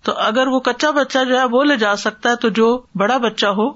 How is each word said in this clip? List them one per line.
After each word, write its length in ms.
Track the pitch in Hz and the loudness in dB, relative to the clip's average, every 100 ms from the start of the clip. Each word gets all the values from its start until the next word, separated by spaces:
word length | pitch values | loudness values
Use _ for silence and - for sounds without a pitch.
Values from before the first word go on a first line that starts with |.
تو 100 | - - | -4 -2
اگر 300 | 202 214 262 | -2 0 0
وہ 120 | 262 | 0
کچا 320 | 254 247 302 | -2 -2 0
بچہ 280 | 294 262 269 262 | 0 0 0 0
جو 120 | 254 | 0
ہے 60 | 254 | 2
وہ 180 | 240 | 2
لے 140 | 294 277 | 2 2
جا 180 | 208 202 | 0 0
سکتا 340 | 220 208 254 | -4 -4 -2
ہے 60 | 240 | 0
تو 140 | 233 | 0
جو 320 | 214 226 247 - 180 | 2 2 0 -4 -4
بڑا 220 | 202 262 | 0 0
بچہ 300 | 233 220 214 | -2 -2 -2
ہو 200 | 196 226 | 0 -2